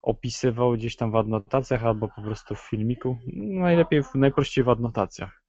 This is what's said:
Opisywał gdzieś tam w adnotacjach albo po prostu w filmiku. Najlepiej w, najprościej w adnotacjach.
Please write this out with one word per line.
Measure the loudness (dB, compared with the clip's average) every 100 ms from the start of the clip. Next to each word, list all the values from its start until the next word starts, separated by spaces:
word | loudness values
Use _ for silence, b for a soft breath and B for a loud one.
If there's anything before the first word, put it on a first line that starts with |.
Opisywał | -2 -4 -4 -2 -2 2 2
gdzieś | 2 -4 -4
tam | 0
w | 0
adnotacjach | 0 -2 -2 -4 0 0 0
albo | 0 -2
po | -6
prostu | -8 -8 -8 -12
w |
filmiku. | -6 -4 -2 -2 -4 -6 -8
Najlepiej | -10 -6 -2 2 4 4 2
w, | 0 2
najprościej | 4 4 0 0
w | 2
adnotacjach. | 2 2 -2 -4 -6 -14 _